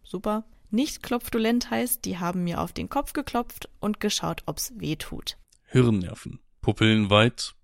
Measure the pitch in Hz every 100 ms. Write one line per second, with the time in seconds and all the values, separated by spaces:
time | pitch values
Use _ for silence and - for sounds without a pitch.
0 | - 185 214 214 - - - 214 302 -
1 | - 240 - 233 220 240 - 226 247 -
2 | 190 180 175 185 175 170 170 - - 277
3 | 285 302 - 240 240 - - - 208 214
4 | 208 - 165 165 - 160 - 226 147 156
5 | - 147 - - _ _ _ 127 120 104
6 | 87 - - - _ _ - 101 110 110
7 | 101 104 117 - - -